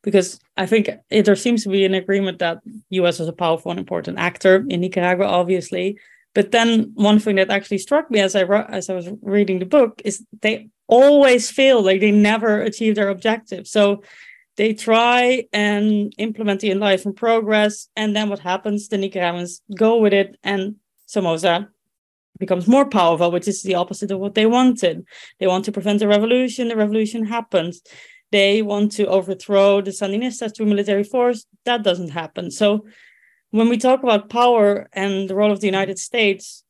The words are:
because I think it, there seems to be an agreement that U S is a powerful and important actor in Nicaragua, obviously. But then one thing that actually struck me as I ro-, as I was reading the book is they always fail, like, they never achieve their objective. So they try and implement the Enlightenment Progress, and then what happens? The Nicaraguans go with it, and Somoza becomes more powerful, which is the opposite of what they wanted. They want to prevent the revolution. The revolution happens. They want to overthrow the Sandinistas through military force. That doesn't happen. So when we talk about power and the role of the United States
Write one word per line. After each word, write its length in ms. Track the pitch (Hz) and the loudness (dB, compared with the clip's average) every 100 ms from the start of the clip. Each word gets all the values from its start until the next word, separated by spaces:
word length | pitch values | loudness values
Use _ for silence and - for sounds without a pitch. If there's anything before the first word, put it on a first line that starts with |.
because 360 | - 202 180 - _ - | 2 0 0 -8 _ -8
I 80 | 190 | 0
think 240 | 220 214 - _ | 0 0 -6 _
it, 160 | 214 208 | 2 4
there 100 | 196 | 2
seems 280 | 247 233 | 2 -2
to 60 | 208 | 0
be 160 | 196 190 | 0 2
an 80 | |
agreement 460 | 190 185 196 190 175 | 0 -2 -2 -2 -4
that 200 | 170 170 - 214 _ | -6 -6 -14 -20 _
U 180 | 185 175 | 0 0
S 120 | 170 | 0
is 80 | 165 | -8
a 60 | |
powerful 380 | - 170 160 - | -4 -2 -2 -4
and 80 | 175 | -10
important 380 | - 85 - - | -6 -8 -6 -4
actor 480 | 175 - 190 190 262 | -6 0 4 4 2
in 120 | 175 | -4
Nicaragua, 440 | 180 185 180 180 196 | -4 -2 0 0 0
obviously. 720 | 180 175 185 - 180 190 202 _ _ _ | 0 0 -4 -4 -6 -6 -8 _ _ _
But 180 | - 196 | -2 0
then 400 | 233 233 226 220 - | 2 2 2 -2 0
one 240 | 208 214 | 4 4
thing 180 | 214 196 | 2 0
that 120 | 190 | 0
actually 300 | 196 196 202 | -2 -4 -8
struck 320 | - 294 302 | -2 -2 0
me 80 | 214 | 0
as 160 | 196 196 | 2 0
I 80 | |
ro-, 220 | 180 202 220 | 0 0 -2
as 200 | 196 175 | -10 -8
I 60 | 185 | -8
was 140 | 175 214 | -10 -12
reading 380 | 202 202 202 185 | -2 0 0 -2
the 60 | 185 | 2
book 360 | 294 233 - 202 | 2 2 -2 -10
is 180 | - - - | -10 -16 -4
they 280 | 214 220 - _ - | -4 -4 -10 _ 2
always 640 | 233 277 294 277 247 233 | 6 6 6 6 4 0
fail, 320 | - 269 247 | 2 4 4
like, 180 | 190 190 | 2 2
they 120 | 214 | 2
never 500 | 208 208 220 220 208 | 4 4 2 0 -2
achieve 340 | 214 - 220 214 | -2 -2 -2 0
their 140 | 202 | -2
objective. 580 | 185 220 226 _ 185 - | -2 -4 -4 _ -14 -4
So 360 | 220 202 202 - - - - _ - | 0 2 0 -8 -20 -20 -20 _ -2
they 180 | 220 | -2
try 720 | 214 - 226 240 247 247 254 233 | -2 0 2 4 2 2 0 -4
and 640 | 208 208 208 214 208 208 - | -2 -2 0 0 0 -4 -6
implement 440 | 220 214 214 196 | -8 -4 -4 -2
the 100 | 214 | -2
Enlightenment 460 | 190 208 190 202 196 | 0 0 0 -2 -4
Progress, 720 | 233 226 214 214 208 208 - - | 0 0 0 0 0 -4 -14 -6
and 200 | 214 208 | -4 -2
then 140 | 208 | -4
what 100 | 202 | -6
happens? 480 | 180 190 214 208 208 | -6 -6 -4 -6 -6
The 100 | 202 | -6
Nicaraguans 640 | 196 196 175 175 175 - _ 196 | -4 -4 -4 -4 -10 -14 _ 0
go 220 | 220 233 | 2 4
with 160 | 214 | 4
it, 240 | 196 196 - | 2 0 -6
and 320 | 208 202 196 208 _ _ _ | -6 -4 -6 -10 _ _ _
Somoza 640 | 208 180 160 175 170 208 _ _ _ _ _ _ _ | -4 -2 0 0 0 -4 _ _ _ _ _ _ _
becomes 280 | 196 185 180 | -4 -2 4
more 180 | 262 277 | 4 4
powerful, 460 | 220 170 165 175 | 2 2 2 0
which 160 | 175 202 | 0 -4
is 160 | 190 | -6
the 120 | 190 180 | -4 -2
opposite 360 | 180 196 202 | -2 -6 -8
of 80 | 190 | -6
what 160 | 202 208 | -4 0
they 100 | 220 | 2
wanted. 600 | 240 254 240 175 165 - - - _ | 4 2 2 -2 -2 -14 -20 -20 _
They 80 | 190 | -2
want 180 | 185 190 | -2 -4
to 60 | |
prevent 280 | 208 190 208 | -6 -2 0
the 80 | 208 | 2
revolution. 600 | 208 226 254 254 - 233 | 2 2 0 0 -4 -4
The 80 | 226 | -2
revolution 500 | 208 214 214 226 214 | 0 0 -2 -4 -6
happens. 560 | 233 226 180 170 175 _ - - - _ | -6 -2 -2 -2 -10 _ -20 -20 -20 _
They 300 | 208 196 208 | 2 4 2
want 300 | 208 202 208 | 0 -2 -2
to 140 | 208 202 | 0 0
overthrow 760 | 190 180 185 - 196 202 202 | 0 -2 -10 0 4 4 2
the 100 | 196 | -2
Sandinistas 640 | 196 196 202 254 - 220 214 | -8 -6 -4 -6 -6 -10 -4
through 120 | 214 | 0
military 360 | 202 202 202 | 0 0 -2
force. 420 | 208 254 247 226 - _ - | -2 0 0 -2 -10 _ -4
That 180 | 240 | -2
doesn't 260 | 208 180 170 | 0 -2 -6
happen. 420 | 160 160 - 180 | -10 -10 -10 -12
So 340 | - 208 214 - _ _ _ _ _ _ | 0 0 0 -6 _ _ _ _ _ _
when 180 | 214 226 | 0 2
we 80 | 240 | 2
talk 260 | 254 262 | 2 2
about 260 | 254 208 208 | 2 0 0
power 600 | 240 247 233 202 202 - | 0 2 4 2 0 -6
and 360 | 196 196 190 190 | -6 -4 -4 -4
the 60 | 190 | -2
role 160 | 208 | 0
of 100 | 196 | 0
the 60 | 208 | -2
United 300 | 190 190 190 | -2 -4 -6
States 640 | - 240 208 196 - - | -6 -2 0 -2 -10 -20